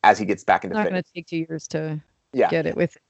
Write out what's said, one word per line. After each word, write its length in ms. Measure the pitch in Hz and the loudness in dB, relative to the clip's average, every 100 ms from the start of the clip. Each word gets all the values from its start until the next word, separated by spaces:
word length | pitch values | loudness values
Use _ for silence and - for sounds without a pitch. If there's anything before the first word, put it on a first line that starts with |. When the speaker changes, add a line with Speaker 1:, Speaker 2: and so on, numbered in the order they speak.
Speaker 1:
as 140 | 110 104 | 6 4
he 80 | 101 | 2
gets 180 | 98 | -2
back 200 | - 92 | 2 0
into 100 | 95 | 0
Speaker 2:
It's 40 | 214 | -2
not 60 | 208 | -2
gonna 140 | 185 | -2
Speaker 1:
fitness 80 | - | -6
Speaker 2:
take 140 | 175 165 | -14 -8
two 180 | 165 160 | -8 -6
years 180 | 160 - | -10 -6
to 320 | 160 156 156 _ _ _ | -6 -4 -8 _ _ _
Speaker 1:
Yeah. 160 | 127 165 | 0 2
Speaker 2:
get 160 | 165 160 | 2 -2
it 100 | - | -2
with 220 | 170 _ | -2 _